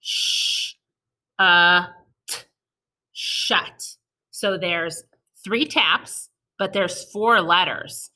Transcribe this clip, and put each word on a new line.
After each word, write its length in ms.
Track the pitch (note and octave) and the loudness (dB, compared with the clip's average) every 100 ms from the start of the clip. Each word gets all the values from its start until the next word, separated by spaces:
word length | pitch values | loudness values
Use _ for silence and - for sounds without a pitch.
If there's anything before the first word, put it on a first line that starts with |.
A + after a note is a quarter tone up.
Sh-, 720 | - - - - - - - - _ _ _ _ _ _ | -6 -4 -2 -2 -2 -4 -6 -12 _ _ _ _ _ _
uh, 480 | F#3+ F3 F3 F3+ F3 - _ _ - | 4 6 6 6 2 -12 _ _ -10
t, 100 | - - _ _ _ _ _ _ | -10 -10 _ _ _ _ _ _
shut. 840 | - - - - G#3 - - - - _ _ _ | -12 -8 -6 0 -2 -2 -10 -16 -16 _ _ _
So 280 | - G#3 F#3+ | -6 -4 -2
there's 440 | F3 E3+ E3 D#3+ - _ _ - | -2 -4 -4 -8 -16 _ _ -18
three 220 | - A3+ D4+ | -4 -2 0
taps, 640 | D#4 G3 F3 - - - _ _ _ | 0 2 2 -2 -12 -12 _ _ _
but 140 | G3 | -4
there's 380 | G3 F3+ - - | 0 -2 -2 -10
four 300 | G3+ A3 A3+ | -2 2 2
letters. 720 | E3+ E3+ F3 G2 - - - | 4 2 2 -2 -8 -10 -12